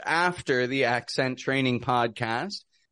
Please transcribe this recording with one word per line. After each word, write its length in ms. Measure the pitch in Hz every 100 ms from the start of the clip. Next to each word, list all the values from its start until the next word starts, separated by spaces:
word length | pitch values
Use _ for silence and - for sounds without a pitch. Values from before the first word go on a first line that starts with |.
after 640 | - 160 175 175 - 131 123
the 180 | 135 120
accent 540 | 120 - - 131 127
training 420 | - 135 131 123
podcast, 840 | 120 123 120 107 117 117 180 202 _ _ _